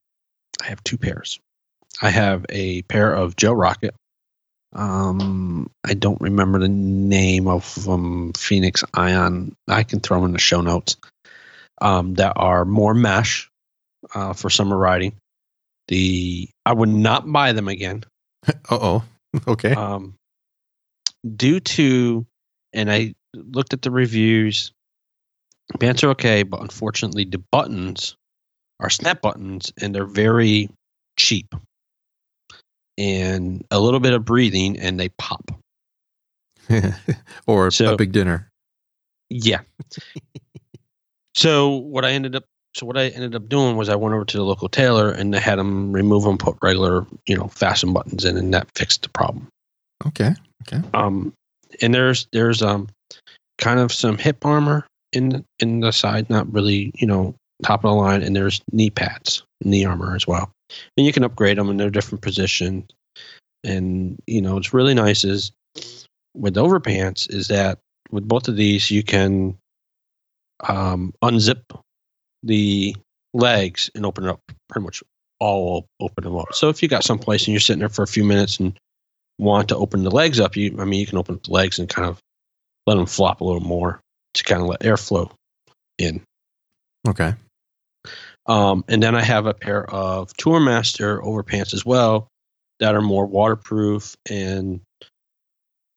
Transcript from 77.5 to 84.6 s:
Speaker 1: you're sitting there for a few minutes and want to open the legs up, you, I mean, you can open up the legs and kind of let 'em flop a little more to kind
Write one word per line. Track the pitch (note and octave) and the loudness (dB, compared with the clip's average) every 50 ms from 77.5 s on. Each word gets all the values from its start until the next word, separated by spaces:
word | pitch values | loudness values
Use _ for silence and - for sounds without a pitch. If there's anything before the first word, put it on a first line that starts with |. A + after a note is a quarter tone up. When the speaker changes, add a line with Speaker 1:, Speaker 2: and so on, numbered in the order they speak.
| G#2+ | 2
Speaker 1:
you're | G#2 | 2
sitting | - - G#2+ D#2+ | 2 2 2 0
there | G#2 G#2+ | -2 -2
for | G#2+ - G2+ | -2 -2 -4
a | - | -2
few | - A2 G#2 | 0 2 2
minutes | G#2 G2+ G2+ G2+ G2+ - - | 4 4 4 2 0 -2 -2
and | G2 F#2 F#2+ - _ _ _ _ _ _ _ _ _ _ _ - | -4 -4 -4 -8 _ _ _ _ _ _ _ _ _ _ _ -2
want | G#2 G#2 G2+ G#2 G#2 G#2 | 2 2 4 4 2 0
to | - | -2
open | - G2+ G#2 - G2 F#2 | -2 -2 -2 -2 0 0
the | F#2 | 2
legs | F#2+ C3+ D#3+ E3 C#3 A2+ | 2 4 2 4 4 2
up, | G2+ F#2 - | 2 2 0
you, | G2+ G#2 G2+ - G2+ | -2 -4 -4 -4 -4
I | G2 | -4
mean, | G2+ G2 G2 | -2 -2 -2
you | G2+ - | -2 -2
can | - F#2 | -4 -4
open | F#2 - - | -4 -4 -8
up | - - | -10 -6
the | - | -2
legs | F#2+ F#2 F#2+ F#2 - - | 0 0 2 0 -2 -4
and | F2 E2 | -6 -6
kind | - F#2 F2+ F2 | -4 -4 -4 -4
of | F2 - _ _ _ _ _ _ _ _ _ _ _ _ _ G#2+ | -6 -8 _ _ _ _ _ _ _ _ _ _ _ _ _ 2
let | G#2+ F#2+ | 2 2
'em | F2+ | 2
flop | F2+ - - G2 F2+ - - | 0 0 2 2 2 0 0
a | F#2 | -2
little | F#2 F2+ F2 | -2 -2 -2
more | F2 F2 F2 F2 F2 F2 F2 - _ _ _ _ _ _ - | -2 -4 -2 -2 -2 -4 -4 -8 _ _ _ _ _ _ -6
to | - - | -4 -2
kind | - F#2+ F2+ | 0 0 0